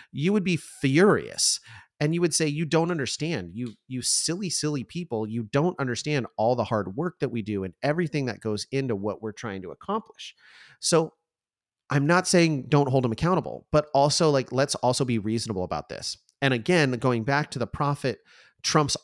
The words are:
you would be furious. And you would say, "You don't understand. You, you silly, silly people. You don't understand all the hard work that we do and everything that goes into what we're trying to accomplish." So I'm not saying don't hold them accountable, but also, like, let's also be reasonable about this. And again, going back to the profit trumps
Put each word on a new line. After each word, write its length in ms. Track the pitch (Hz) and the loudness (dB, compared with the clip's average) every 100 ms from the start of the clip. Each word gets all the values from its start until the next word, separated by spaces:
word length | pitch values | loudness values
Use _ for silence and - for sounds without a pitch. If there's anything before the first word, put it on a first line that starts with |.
| - | -12
you 220 | 135 165 | -2 2
would 100 | 214 | 2
be 140 | 170 165 | 2 -2
furious. 1040 | - - 135 143 202 123 60 - - - - - - - | -4 -2 2 6 6 6 0 -2 -2 -2 -8 -20 -14 -2
And 140 | 151 | 0
you 80 | 170 | 2
would 120 | 170 | 0
say, 120 | - 156 | 2 0
"You 180 | 147 | 0
don't 260 | 160 160 170 | 2 2 2
understand. 600 | 170 123 - 156 139 87 | -2 -4 -4 -4 -4 -6
You, 200 | 98 123 104 - | -8 -8 -10 -10
you 120 | 127 | -6
silly, 480 | 117 - - 175 190 | -2 0 0 -2 -2
silly 360 | - 151 147 | -2 -2 -4
people. 440 | 110 170 180 110 107 | -6 -8 -6 -4 -4
You 140 | 113 | -4
don't 360 | 107 139 175 - | 0 2 2 0
understand 480 | 131 117 151 147 113 - | -4 -4 -2 -2 -2 0
all 180 | 110 123 | 2 2
the 80 | |
hard 320 | 107 110 95 101 | 0 0 -2 -4
work 220 | 175 - | -6 -4
that 100 | 135 | -4
we 120 | 117 | -4
do 200 | 101 101 | -4 -4
and 120 | 95 - | -4 -4
everything 420 | 135 156 165 151 | -2 0 -2 -2
that 160 | 127 101 | -4 -4
goes 260 | 110 104 - | -4 -4 -4
into 240 | 135 135 101 | -4 -2 -2
what 240 | 104 95 | -4 -6
we're 120 | 110 | -8
trying 280 | - 117 95 | -8 -8 -8
to 100 | 90 | -10
accomplish." 640 | 73 - 214 - - - - - - - - | -12 -6 -6 -6 -18 -18 -18 -20 -20 -20 -6
So 320 | - 165 160 _ _ _ _ _ _ _ - | 0 2 0 _ _ _ _ _ _ _ -2
I'm 160 | 139 143 | 0 4
not 200 | 180 180 | 2 4
saying 420 | 180 165 143 - | 4 4 2 2
don't 180 | 147 143 | 2 4
hold 160 | 131 | 2
them 80 | 123 | 0
accountable, 540 | 110 165 185 - 64 - | 0 0 0 -2 -10 0
but 200 | 151 - | 0 2
also, 380 | 139 147 - 160 | 2 4 4 4
like, 200 | 139 120 | 2 0
let's 260 | 127 143 - | -2 0 0
also 280 | 123 127 | 0 0
be 140 | 127 113 | 0 0
reasonable 460 | 104 113 117 92 | 0 -2 -2 -4
about 260 | 90 80 - | -4 -6 -8
this. 260 | - - - _ - | -10 -10 -12 _ -2
And 140 | 139 | 0
again, 380 | 123 110 175 139 | 0 2 2 2
going 320 | 123 127 117 | 2 0 0
back 260 | 110 143 147 | 0 -2 -2
to 80 | 127 | -6
the 80 | 113 | -6
profit 540 | - 143 139 135 107 _ - _ _ | -2 -2 -2 -4 -6 _ -20 _ _
trumps 340 | - 160 143 - | 0 2 2 0